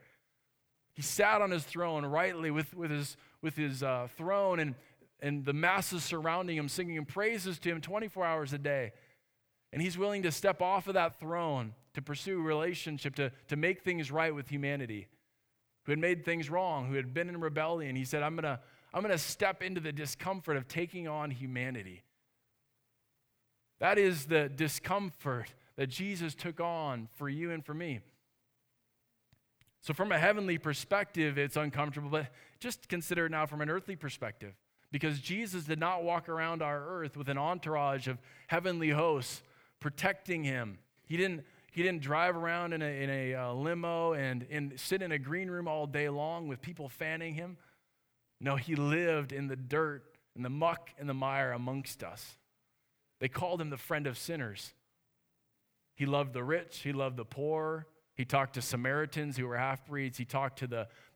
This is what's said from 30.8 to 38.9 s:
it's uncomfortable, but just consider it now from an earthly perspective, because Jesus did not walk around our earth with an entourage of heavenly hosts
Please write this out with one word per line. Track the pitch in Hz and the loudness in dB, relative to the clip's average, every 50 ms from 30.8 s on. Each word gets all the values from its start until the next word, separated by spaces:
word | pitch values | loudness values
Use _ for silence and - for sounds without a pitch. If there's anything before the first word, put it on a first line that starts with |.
| - - - 202 202 - - 170 156 151 143 | -2 0 0 0 0 0 0 2 2 2 2
it's | 143 143 143 - 151 | 2 0 0 0 0
uncomfortable, | 151 147 135 - 147 147 139 147 147 143 | 0 0 0 0 -2 -2 -2 -4 -4 -2
but | 147 156 147 127 - - - - - - | -2 -2 -2 -2 -8 -14 -20 -20 -16 -10
just | - 247 240 - - - | -8 -8 -8 -8 -6 -4
consider | - 175 165 - 180 170 170 | -4 -4 -2 0 0 2 2
it | 165 | 2
now | 160 156 156 | 2 2 0
from | 147 147 147 | 0 0 -2
an | 151 147 | -2 0
earthly | 160 185 190 - 196 | 0 -2 -2 -4 -8
perspective, | 151 - 143 - - - 110 104 - - 101 98 - _ _ _ _ _ _ | -8 -6 -8 -6 -6 -6 -6 -6 -8 -12 -16 -16 -16 _ _ _ _ _ _
because | - 143 143 156 151 143 | -4 0 0 0 0 0
Jesus | 127 - 180 202 233 214 180 180 160 | -2 -4 -2 -2 -2 -2 -4 -4 -2
did | 147 160 156 | -2 -2 0
not | 160 170 185 180 170 | 2 2 2 2 2
walk | 170 170 170 160 - | 2 0 0 0 -2
around | 165 160 160 165 170 165 156 | -2 -2 0 0 0 0 0
our | 147 147 143 143 156 | 0 0 -2 -4 -4
earth | 185 180 165 143 - 143 | -6 -6 -6 -6 -6 -6
with | 143 131 | -4 -2
an | 139 | 0
entourage | 139 143 156 180 180 - 156 156 151 143 139 139 135 123 127 | 0 2 0 0 0 -2 0 0 2 2 2 2 0 0 -2
of | 131 120 - - - - - | -4 -4 -6 -14 -20 -18 -4
heavenly | - - 165 175 190 180 170 165 | 0 0 2 2 2 2 2 4
hosts | 156 | 4